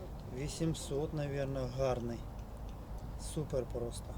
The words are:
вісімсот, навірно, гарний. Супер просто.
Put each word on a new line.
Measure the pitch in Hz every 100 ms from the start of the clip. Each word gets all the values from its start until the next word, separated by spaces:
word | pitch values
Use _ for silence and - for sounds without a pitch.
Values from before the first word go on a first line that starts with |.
| - - - 127
вісімсот, | 147 - 165 156 - 139 156
навірно, | 156 143 139 139 135 127 127
гарний. | 131 123 117 117 - - - - - - - - - - -
Супер | - 147 135
просто. | 117 123 117 - -